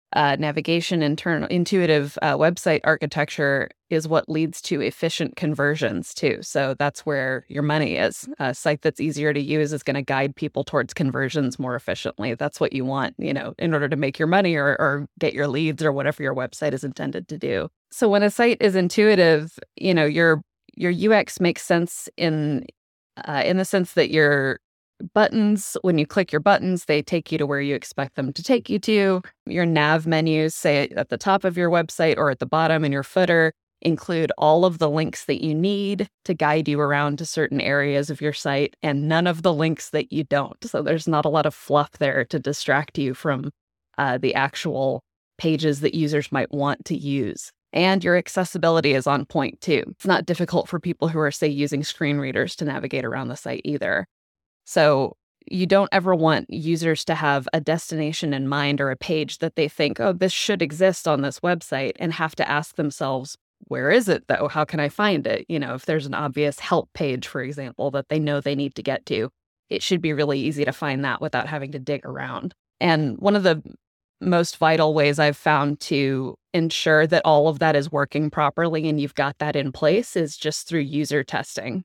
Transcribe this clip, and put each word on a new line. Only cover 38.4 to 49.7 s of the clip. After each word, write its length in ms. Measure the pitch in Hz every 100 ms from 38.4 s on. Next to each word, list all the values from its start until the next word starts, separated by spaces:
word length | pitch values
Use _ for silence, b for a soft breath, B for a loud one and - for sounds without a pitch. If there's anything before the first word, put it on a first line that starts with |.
| 151 139 - -
and 280 | 151 139 151
none 180 | 160 175
of 140 | 165
the 120 | 175
links 360 | 151 160 151 -
that 240 | 151 -
you 100 | 156
don't. 400 | 151 143 135 -
So 180 | 233 143
there's 260 | 147 160 170
not 180 | 151 147
a 40 |
lot 180 | 156 147
of 60 |
fluff 380 | - - 143 143
there 300 | - 139 135 117
to 140 | 151
distract 580 | 139 147 - 139 143 -
you 160 | 131
from, 380 | 131 160 135 143 - _ _ _ -
uh, 220 | 139 127
the 160 | 135 -
actual 680 | 139 - 165 135 135 131 _ _ _ -
pages 440 | 165 151 156 143
that 140 | 151 165
users 360 | 147 151 -
might 200 | 139 -
want 340 | 143 143 - -
to 100 | 143
use. 560 | 143 139 104 - - _ -
And 320 | - 185 190 175
your 100 | 175
accessibility 760 | - 190 180 180 165 165 147
is 140 | 135 139
on 180 | 139 143
point 340 | 160 135 -
too. 240 | -